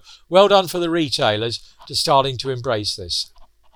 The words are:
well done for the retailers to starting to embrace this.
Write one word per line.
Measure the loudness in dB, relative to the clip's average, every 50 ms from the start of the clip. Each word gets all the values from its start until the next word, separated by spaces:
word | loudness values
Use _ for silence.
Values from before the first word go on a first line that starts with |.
| -4 -14 -20 _ _ _
well | 4 6 6
done | 6 6 4 2 0
for | -4 -4
the | -2 -2
retailers | -2 -2 -2 -2 -2 0 0 0 0 0 -2 -6 -6 -10 -12 -20 _ _ -18
to | -8 -6
starting | -4 0 2 2 2 2 0 -4
to | -6 -6 -8
embrace | -8 -6 -4 -4 -4 -2 -4 -6 -8
this. | -10 -8 -8 -8 -8 -8 -10 _ -20 -20 _ _ _ _ _ _